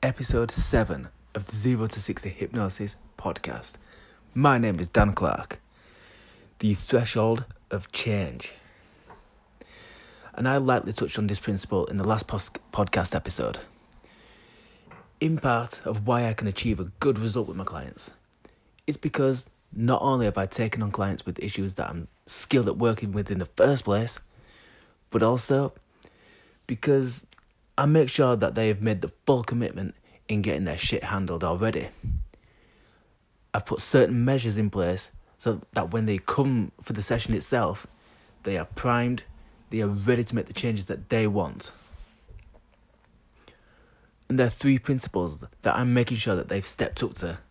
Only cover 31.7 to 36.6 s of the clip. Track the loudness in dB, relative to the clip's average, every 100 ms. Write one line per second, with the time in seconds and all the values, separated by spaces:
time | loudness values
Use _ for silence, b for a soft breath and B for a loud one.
31.7 | -2 -6 -10 -4 -4 -4 b b b b
32.7 | b b b b b _ _ _ -8 -4
33.7 | -4 4 6 6 4 2 2 0 0 -2
34.7 | 0 0 -2 -6 -12 -20 _ -4 -4 -4
35.7 | -6 -4 -2 0 -2 -2 0 2 2